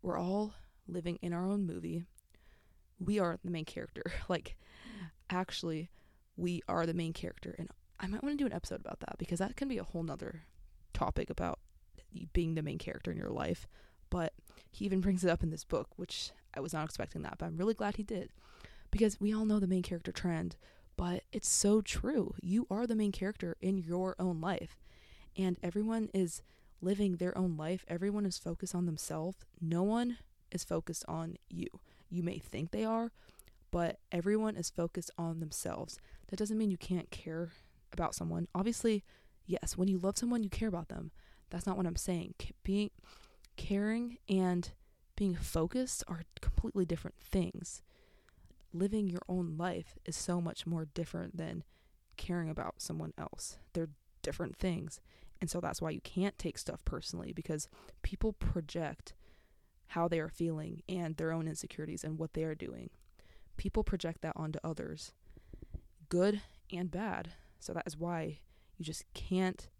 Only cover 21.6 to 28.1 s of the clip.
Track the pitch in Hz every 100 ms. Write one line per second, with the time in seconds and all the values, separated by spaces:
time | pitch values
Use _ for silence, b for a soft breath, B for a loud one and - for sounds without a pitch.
21.6 | 202 214 202 - 233 285 - - 180 208
22.6 | 240 202 240 220 208 190 190 214 175 165
23.6 | 185 190 165 175 185 - 180 165 165 185
24.6 | 165 - B B B B B - 185 180
25.6 | 175 208 214 226 220 196 175 - b b
26.6 | b b 180 202 202 175 180 - 185 156
27.6 | 156 185 - 170 196